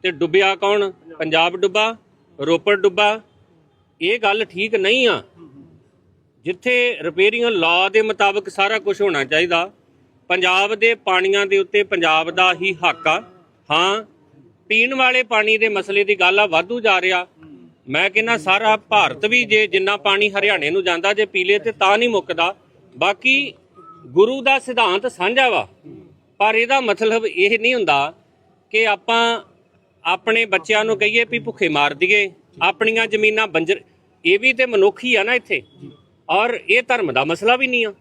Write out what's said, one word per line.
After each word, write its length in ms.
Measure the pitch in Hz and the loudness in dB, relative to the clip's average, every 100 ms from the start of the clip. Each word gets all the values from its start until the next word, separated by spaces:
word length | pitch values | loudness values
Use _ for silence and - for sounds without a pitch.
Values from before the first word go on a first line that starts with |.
ਤੇ 60 | 185 | -6
ਡੁੱਬਿਆ 440 | 156 170 185 196 190 | -4 0 2 2 0
ਕੌਣ? 340 | 202 208 196 185 - - | 0 0 -2 -8 -20 -8
ਪੰਜਾਬ 380 | 160 160 170 180 | -2 0 0 0
ਡੁੱਬਾ, 400 | 190 202 220 226 _ _ _ - | -2 0 -2 -4 _ _ _ -8
ਰੋਪੜ 360 | 139 165 208 202 | -2 0 2 2
ਡੁੱਬਾ। 440 | 190 180 208 220 _ _ _ _ _ _ _ _ | 0 2 0 0 _ _ _ _ _ _ _ _
ਇਹ 180 | 170 233 | -4 0
ਗੱਲ 260 | 214 208 | 0 -2
ਠੀਕ 300 | 214 175 214 | -4 -6 -4
ਨਹੀਂ 320 | 214 190 254 247 | 0 0 2 2
ਆ। 140 | 143 - _ 156 135 85 80 _ _ _ _ _ _ | 0 -6 _ -20 -20 -20 _ _ _ _ _ _ _
ਜਿੱਥੇ 300 | 165 180 247 247 247 190 | -8 -6 -2 0 0 -2
ਰਿਪੇਰੀਅਨ 500 | 160 160 202 233 233 | -6 2 2 2 0
ਲਾਅ 380 | 208 165 175 190 | 0 2 2 2
ਦੇ 120 | 214 | 2
ਮੁਤਾਬਕ 460 | 214 214 202 196 196 | 0 0 0 0 -6
ਸਾਰਾ 300 | - 196 220 | -2 0 0
ਕੁਝ 220 | 202 190 | -2 -2
ਹੋਣਾ 220 | 202 151 | 0 0
ਚਾਹੀਦਾ। 460 | 131 156 175 170 185 _ _ _ _ _ _ | 0 0 0 0 -2 _ _ _ _ _ _
ਪੰਜਾਬ 440 | 180 180 185 202 | 0 2 2 0
ਦੇ 200 | 214 226 | 0 0
ਪਾਣੀਆਂ 500 | 226 - 185 190 202 202 | 0 0 0 2 0 0
ਦੇ 120 | 196 | 0
ਉੱਤੇ 240 | 185 208 | 0 -2
ਪੰਜਾਬ 480 | 202 190 165 156 165 | 0 0 2 0 0
ਦਾ 220 | 170 185 | 0 0
ਹੀ 180 | 170 190 170 | 0 -4 -2
ਹੱਕ 220 | 170 139 160 | -2 -2 -2
ਆ। 120 | 170 233 - _ _ _ | -2 -6 -20 _ _ _
ਹਾਂ, 360 | 151 185 208 214 _ _ _ _ _ _ | 0 0 -2 -8 _ _ _ _ _ _
ਪੀਣ 260 | 214 240 | -2 -2
ਵਾਲੇ 280 | 269 254 254 | 0 0 0
ਪਾਣੀ 320 | 233 220 214 220 | 0 -2 0 0
ਦੇ 100 | 220 | 0
ਮਸਲੇ 360 | 202 196 202 | -2 -2 -2
ਦੀ 100 | 202 | 0
ਗੱਲ 260 | 196 180 196 | 0 2 2
ਆ, 60 | 208 | 2
ਵਾਧੂ 340 | 165 175 240 | 0 -2 -2
ਜਾ 200 | 214 185 | 0 0
ਰਿਹਾ। 260 | 185 180 180 _ 156 147 170 _ 131 | 0 -2 -4 _ -20 -20 -20 _ -6
ਮੈਂ 200 | 147 196 | -2 0
ਕਹਿੰਦਾ 260 | 202 226 233 | -2 -2 -2
ਸਾਰਾ 380 | 190 196 220 214 _ | 0 2 2 0 _
ਭਾਰਤ 360 | 208 160 127 214 | 2 2 -2 -2
ਵੀ 180 | 247 | 0
ਜੇ 220 | 226 214 214 | 2 0 2
ਜਿੰਨਾ 300 | 185 190 202 | 0 -2 -2
ਪਾਣੀ 320 | 202 196 208 | 0 0 0
ਹਰਿਆਣੇ 400 | 196 202 190 147 | 0 0 0 -2
ਨੂੰ 120 | 185 | -2
ਜਾਂਦਾ 280 | 180 170 190 | -2 0 0
ਜੇ 140 | 208 208 | 0 -2
ਪੀ 180 | 190 | -2
ਲੇ 140 | 180 208 | 0 0
ਤੇ 140 | 226 | -2
ਤਾਂ 220 | 214 196 208 | 0 2 2
ਨਹੀਂ 100 | 240 | 2
ਮੁੱਕਦਾ। 460 | 208 175 165 170 202 _ _ _ | -2 -4 -4 -4 -4 _ _ _
ਬਾਕੀ 580 | 127 175 196 262 269 277 - _ - - - 131 | -4 -2 -2 -2 -2 -4 -14 _ -20 -20 -20 -4
ਗੁਰੂ 320 | 139 214 269 | 2 2 2
ਦਾ 160 | 254 269 | 0 -2
ਸਿਧਾਂਤ 480 | 254 240 214 190 240 | -2 -2 0 0 -4
ਸਾਂਝਾ 420 | - 180 247 254 | -4 -2 0 0
ਵਾ, 160 | 180 98 _ - - - _ _ _ | 0 -4 _ -20 -20 -20 _ _ _
ਪਰ 140 | 208 | 0
ਇਹਦਾ 260 | 220 233 269 | 0 0 0
ਮਤਲਬ 460 | 240 196 220 226 220 | 0 -2 0 0 -2
ਇਹ 320 | 175 196 220 | 0 0 2
ਨਹੀਂ 160 | 233 | 0
ਹੁੰਦਾ 380 | 247 175 143 147 - _ _ _ _ _ | 0 2 0 0 -8 _ _ _ _ _
ਕਿ 140 | 214 226 | 0 0
ਆਪਾਂ 560 | 202 - 233 233 233 - _ _ _ _ _ | 0 0 0 0 -2 -8 _ _ _ _ _
ਆਪਣੇ 400 | 165 185 - 226 | -4 -2 0 0
ਬੱਚਿਆਂ 400 | 220 190 160 214 | 0 -4 0 0
ਨੂੰ 120 | 220 208 | 0 0
ਕਹੀਏ 260 | 214 226 | 0 0
ਵੀ 140 | 233 233 | -2 -4
ਭੁੱਖੇ 300 | 139 - 170 | -8 -4 -2
ਮਾਰ 260 | 147 143 | 2 0
ਦਈਏ, 360 | 143 180 208 196 165 _ - | 0 2 2 0 -8 _ -2
ਆਪਣੀਆਂ 440 | 170 196 220 226 226 | -2 0 -2 0 -2
ਜ਼ਮੀਨਾਂ 400 | 214 214 214 220 | 0 0 0 -2
ਬੰਜਰ। 340 | 165 160 202 - _ _ _ | -2 0 -2 -4 _ _ _
ਇਹ 140 | 165 196 | 0 2
ਵੀ 140 | 254 | 2
ਤੇ 140 | 247 254 | 0 0
ਮਨੁੱਖ 380 | 220 196 196 | 2 2 0
ਹੀ 100 | 247 | -2
ਆ 80 | 226 | 0
ਨਾ 100 | 208 | 0
ਇੱਥੇ, 260 | 247 - 160 101 _ 139 - _ _ - | -4 -4 -8 -8 _ -20 -20 _ _ -2
ਔਰ 300 | 180 233 240 | 0 0 -4
ਇਹ 220 | - 226 | 0 -2
ਧਰਮ 300 | 240 240 175 | 0 -2 -2
ਦਾ 120 | 127 | -6
ਮਸਲਾ 320 | 143 170 214 254 | -6 -4 0 0
ਵੀ 100 | 262 | 0
ਨਹੀਂ 180 | 247 220 | -2 -4
ਆ। 60 | 196 | -8